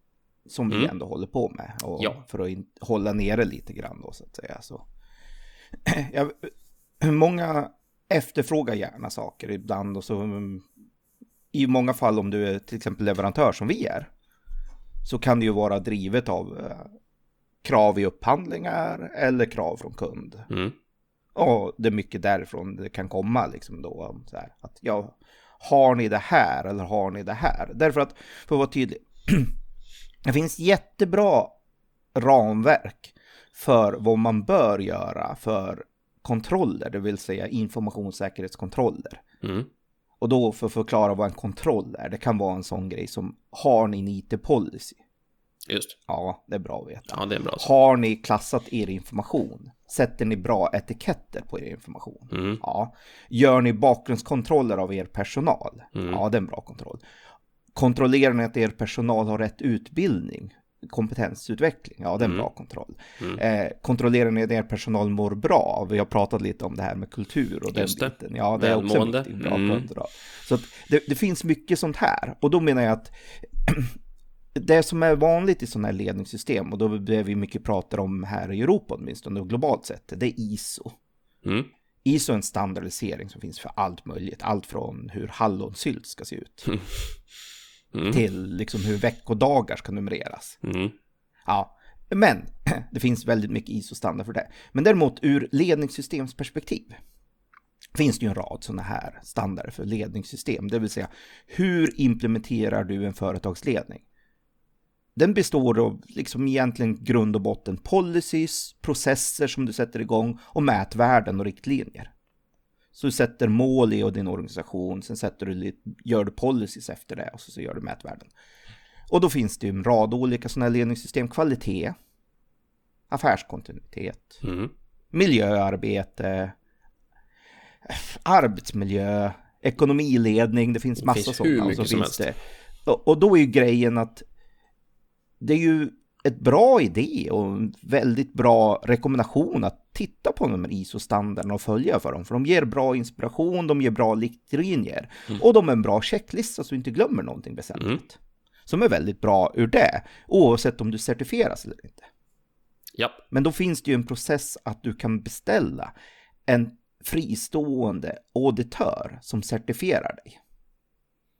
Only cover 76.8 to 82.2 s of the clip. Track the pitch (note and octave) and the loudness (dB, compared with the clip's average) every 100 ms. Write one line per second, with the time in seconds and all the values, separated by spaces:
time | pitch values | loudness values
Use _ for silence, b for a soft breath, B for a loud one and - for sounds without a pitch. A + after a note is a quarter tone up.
76.8 | A2 G#2+ G2 A2 G2+ G#2 G2 G2+ - G2+ | 0 0 0 0 0 -2 -4 -6 -2 -2
77.8 | - G#2 F#2+ F#2+ F2+ G#2 F#2+ G2 C3 G#3 | -2 -4 -4 -4 -6 -6 -4 -2 2 2
78.8 | - - - - - G2+ F2+ A#2+ D3 A#2+ | 0 -10 -10 -10 -8 -6 -4 -2 0 0
79.8 | - - - - B2 A#2+ G#2+ G#2 - - | -4 -14 -12 -6 -4 -4 -6 -8 -10 -12
80.8 | - - _ _ _ _ G2 G2+ - _ | -14 -18 _ _ _ _ -6 -4 -6 _
81.8 | _ _ C3+ D3 | _ _ 0 2